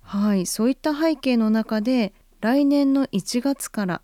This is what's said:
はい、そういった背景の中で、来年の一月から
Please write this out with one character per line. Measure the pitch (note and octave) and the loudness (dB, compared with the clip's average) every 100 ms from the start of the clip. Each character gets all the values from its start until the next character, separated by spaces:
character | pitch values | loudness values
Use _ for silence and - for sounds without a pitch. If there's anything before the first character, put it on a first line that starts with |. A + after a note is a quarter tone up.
は | - G3+ G#3 G3 | -8 -2 0 0
い、 | F3+ | -2
そ | - A#3 | -2 -2
う | |
い | |
っ | C4+ | 0
た | D#4 D4 | -2 0
背 | D#4+ D4+ | 0 0
景 | C4 A#3+ | 0 0
の | A3 | 2
中 | A3 G#3+ A3 | 0 0 -2
で、 | G#3+ B3+ G3+ _ _ - | 0 0 -2 _ _ -6
来 | G#3+ C#4 C#4+ | 0 2 2
年 | C#4+ C#4 | 2 2
の | C4+ C4+ | 2 0
一 | G3 - B3 | -2 -4 -4
月 | C#4 C#4 - | -2 -4 -6
か | - F#3+ | -6 -4
ら | E3+ | -6